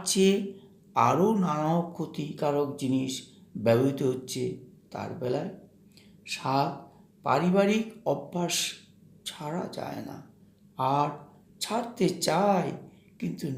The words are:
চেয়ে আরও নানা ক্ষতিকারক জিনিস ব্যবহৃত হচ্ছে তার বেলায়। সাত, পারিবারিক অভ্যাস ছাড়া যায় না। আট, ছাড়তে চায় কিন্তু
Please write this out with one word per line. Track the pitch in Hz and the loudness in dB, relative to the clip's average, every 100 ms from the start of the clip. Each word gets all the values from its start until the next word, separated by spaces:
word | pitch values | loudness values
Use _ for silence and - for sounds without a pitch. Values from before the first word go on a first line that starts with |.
চেয়ে | - 190 190 202 196 - - - - 117 | 0 4 6 4 -2 -10 -20 -20 -4 2
আরও | 120 143 208 214 | 4 6 4 4
নানা | 170 151 156 170 175 | 2 0 2 0 -2
ক্ষতিকারক | - 156 - 147 - 147 143 139 - | -6 -8 -6 -8 -2 0 0 -2 -2
জিনিস | 131 131 127 - - - - - | -2 0 -2 -6 -12 -20 -14 0
ব্যবহৃত | 110 117 139 135 | 4 6 4 2
হচ্ছে | 135 127 - 127 123 123 - - _ | 0 -2 -6 -6 -6 -6 -14 -20 _
তার | - 107 | -10 -8
বেলায়। | - 127 139 185 - - _ _ - - - - | -6 -2 -2 -4 -10 -20 _ _ -20 -20 -20 -12
সাত, | - 135 139 131 - - - - _ | -6 0 2 0 -4 -14 -20 -20 _
পারিবারিক | - 139 180 196 202 220 - - | 0 2 4 4 4 2 -2 -6
অভ্যাস | - 139 - 175 170 - - - - _ - - | -4 -4 -4 -4 -2 -2 -4 -8 -20 _ -20 -18
ছাড়া | - - 151 175 - | -16 -10 -6 -6 -6
যায় | - - - - | -8 -8 -8 -10
না। | - - _ - _ _ - | -14 -18 _ -20 _ _ -4
আট, | 131 143 151 - - - - - | 0 2 0 -4 -16 -20 -20 -12
ছাড়তে | - 226 - - 185 - - | -4 -4 -4 0 0 2 0
চায় | 165 202 185 139 - - - - - | 2 4 2 0 -6 -14 -20 -20 -8
কিন্তু | 175 - 147 | -6 -4 -6